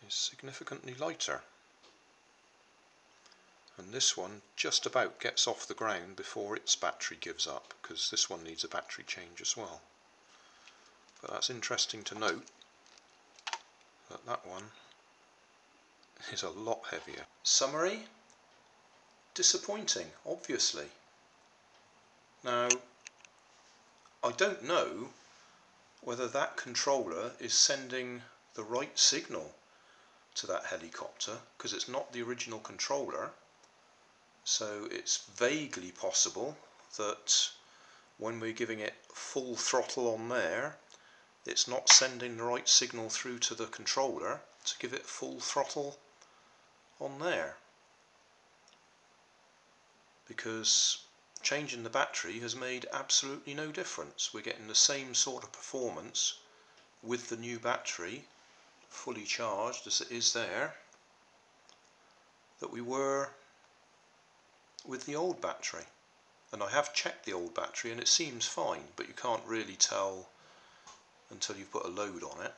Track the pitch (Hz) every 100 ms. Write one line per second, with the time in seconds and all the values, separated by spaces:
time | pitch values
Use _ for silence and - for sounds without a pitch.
0 | 98 - - - 135 135 - 139 - 127
1 | 156 160 - 65 - - - _ - -
2 | - - _ _ - - - _ - -
3 | - - - - - - - - 92 120
4 | - - 92 104 - - 151 - - 127
5 | 107 - 120 - - 110 - 104 113 95
6 | 87 95 95 - 101 107 - - 87 -
7 | - 85 87 80 82 67 - - - 85
8 | - 107 - 87 82 82 92 87 - -
9 | - - 87 87 - - 104 - - -
10 | - - - - - - - - - -
11 | - - - - - 123 104 117 - 110
12 | 101 104 107 82 - - - - - -
13 | - - - - - - - - - -
14 | - - 117 - 92 92 104 - - -
15 | - - - - - - - - - -
16 | - - - 107 92 85 110 117 - 85
17 | - 71 - - - - 135 151 175 220
18 | 220 - - - - - - - - -
19 | - - - - 175 - - 208 202 -
20 | 82 - - 156 - 123 - 80 - -
21 | - - - - - - - - - -
22 | - - - - 127 123 123 127 - -
23 | - - - - - - - - - -
24 | - - 123 120 196 190 123 170 - 95
25 | 117 - - - - - - - - -
26 | - 120 123 127 147 - - 117 - 139
27 | 104 82 113 - 117 - - 139 131 127
28 | 123 123 120 - - - 107 123 147 -
29 | - 139 170 107 76 - - - - -
30 | - - - - - 90 - 92 85 -
31 | - - - 113 - - 117 104 - 131
32 | - 123 117 123 - 110 - 98 - 139
33 | 120 - 101 - - - - - - -
34 | - - - - - - 107 104 104 -
35 | 120 - - - 123 151 147 - 90 -
36 | 95 - 95 92 127 151 - - - -
37 | 107 - - - - - - - - -
38 | - - 107 117 113 110 113 110 104 -
39 | - - - 143 127 120 - 131 120 -
40 | 120 110 113 123 87 98 143 151 - -
41 | - - - - - - - 127 - -
42 | 131 123 123 117 117 123 - - 123 120
43 | 110 - 127 120 - 110 107 - 101 -
44 | 135 78 85 135 - - - - 123 127
45 | - - 135 131 - - 147 - 143 -
46 | - - - - - - - - - -
47 | 139 139 165 131 78 - - - - -
48 | - - - - - - - - _ _
49 | _ - - _ - _ _ _ _ -
50 | - - - 117 113 113 107 - - -
51 | - - - - - 143 147 120 113 123
52 | - - 85 107 120 117 127 127 120 135
53 | 131 - 139 139 - 143 156 151 180 -
54 | 71 - - 107 101 - 107 107 - 143
55 | 131 120 - 123 120 - - 135 120 78
56 | 98 - - - - - - - - -
57 | 113 120 120 113 120 117 117 123 - -
58 | 85 123 - - - - - - - -
59 | - 113 101 - 117 101 117 123 - -
60 | - 120 117 117 104 98 151 - - -
61 | - - - - - - - - - -
62 | - - - _ _ - - 117 120 131
63 | 139 139 135 - - - - - - -
64 | - - - - - - - - - 127
65 | 135 147 180 175 87 - - 82 82 -
66 | _ - - - - 107 101 135 143 -
67 | 170 - - 92 87 85 85 - 117 117
68 | - - 160 120 - - 151 80 71 -
69 | - - 123 113 - 110 101 95 - 104
70 | 98 95 92 - - - - - - -
71 | - - - - - 98 95 - 98 92
72 | 104 90 82 76 92